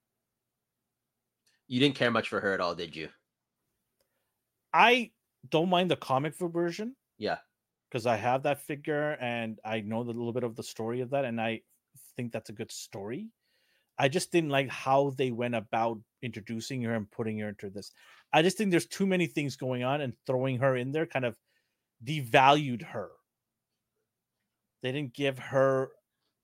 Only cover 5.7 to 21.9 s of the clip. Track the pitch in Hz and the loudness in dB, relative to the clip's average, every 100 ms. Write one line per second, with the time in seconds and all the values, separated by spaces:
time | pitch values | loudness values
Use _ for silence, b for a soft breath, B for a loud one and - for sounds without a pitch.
5.7 | 175 180 147 - 131 151 - 180 170 170 | 2 2 -2 0 -2 -2 -4 -4 -2 -4
6.7 | 170 226 269 _ - 101 80 _ _ _ | -4 -10 -10 _ -6 -4 -4 _ _ _
7.7 | _ _ 123 120 110 120 135 147 139 - | _ _ -4 0 0 0 0 0 -4 -6
8.7 | 147 156 147 151 151 120 120 113 110 107 | -10 -4 -2 -2 -4 -6 -4 -6 -8 -6
9.7 | 113 104 113 120 117 117 120 120 117 - | -6 -4 -4 -4 -4 -4 -4 -4 -6 -12
10.7 | - 113 123 123 139 127 117 113 110 _ | -6 -6 -4 -2 -2 -2 -2 -2 -4 _
11.7 | _ _ - - - 120 117 - 107 110 | _ _ -20 -18 -10 -8 -8 -12 -12 -12
12.7 | - - 107 101 143 220 _ _ _ _ | -12 -14 -12 -10 -10 -10 _ _ _ _
13.7 | _ _ - 139 170 - 170 156 139 131 | _ _ 0 0 0 2 2 2 0 0
14.7 | - 135 139 143 131 131 113 120 117 104 | -4 2 4 4 0 -2 0 -2 -2 -2
15.7 | 117 117 110 - - 123 110 101 113 - | 0 0 -2 -10 -10 -10 -8 -8 -8 -6
16.7 | 131 117 113 98 - 110 107 107 101 101 | -4 -2 -2 -4 -6 -6 -4 -6 -8 -12
17.7 | 98 - _ b b b 151 175 185 202 | -12 -16 _ b b b 4 4 2 2
18.7 | 170 - - 196 185 156 160 143 - 131 | 2 0 -2 0 2 0 -2 -4 -4 -4
19.7 | 123 127 147 135 - - 127 135 123 135 | -2 0 -2 -4 -8 -2 0 0 2 2
20.7 | 127 131 151 160 135 123 - _ _ _ | 2 -2 -2 -2 -2 -2 -4 _ _ _
21.7 | _ _ | _ _